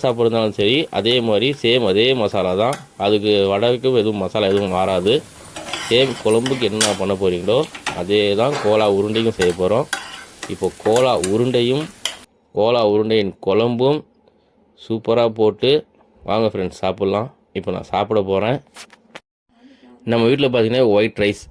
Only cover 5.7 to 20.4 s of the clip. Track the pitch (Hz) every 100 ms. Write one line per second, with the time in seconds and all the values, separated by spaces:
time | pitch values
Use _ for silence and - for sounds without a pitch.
5.7 | - - 120 135 113 110 113 131 131 107
6.7 | 107 104 98 95 95 95 90 92 123 156
7.7 | - - 90 90 104 101 101 127 131 104
8.7 | 107 107 98 104 110 113 107 90 87 92
9.7 | 113 156 - - - - - - 92 92
10.7 | - 107 117 127 113 92 107 123 123 120
11.7 | 135 160 - - - - _ _ 101 110
12.7 | 120 107 104 110 110 98 - 95 101 120
13.7 | 117 131 151 - _ _ _ _ _ _
14.7 | _ - 113 113 117 117 113 110 101 127
15.7 | 151 - _ _ _ - 107 110 101 90
16.7 | - 95 - 95 101 131 - _ 98 95
17.7 | 90 90 95 104 110 98 95 107 139 -
18.7 | - - - _ - _ _ _ _ -
19.7 | _ - - 113 117 117 139